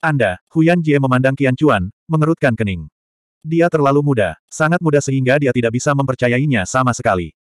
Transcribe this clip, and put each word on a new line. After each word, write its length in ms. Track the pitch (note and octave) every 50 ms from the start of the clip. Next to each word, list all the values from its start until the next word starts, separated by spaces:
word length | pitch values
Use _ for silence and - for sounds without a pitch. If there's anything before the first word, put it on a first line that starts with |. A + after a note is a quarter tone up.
| D#3+
"Anda," 320 | D#3+ D3+ C3+ A#2 G2 F2+ - _ _
Huyan 320 | _ E3 D#3+ E3 F3 F3 D#3+
Jie 160 | D#3 D3 C#3+
memandang 320 | C3+ C3 B2+ B2+ C3 C3
Qian 240 | C3+ - C#3 C3 B2+
Chuan, 320 | - D3+ D3 B2 G2+ F2 G2 - _ _
mengerutkan 480 | - D#3 D#3 D3+ D3+ E3 _ - C3+
kening. 400 | A2+ - A2+ G2+ F#2+ E2+ D#2 D2 _ _ _ _ _ _ _ _ _ _
Dia 320 | _ D#3 E3 E3 E3 F3
terlalu 320 | - D#3 C#3+ C#3 C#3 D3 D3
muda, 320 | C#3+ C#3 A2+ G2+ F2 D#2+ _ _ _
sangat 320 | - - D#3 D3+ E3+ F3+ F3
muda 160 | D#3 D3 C#3+
sehingga 400 | - - C3+ C3+ C3 B2+ C3 D3
dia 80 | C#3+ C3
tidak 320 | A#2+ B2 A#2 A#2 A2 B2+
bisa 160 | - D3+ C#3+
mempercayainya 720 | C#3 C#3 C3 B2+ - B2 B2 A#2+ B2 C#3+ D3+ C3 G#2+ F#2 -
sama 240 | - C3 C3 B2+
sekali. 400 | A#2 - A#2+ A#2 G2 F#2 E2+ D#2 _ _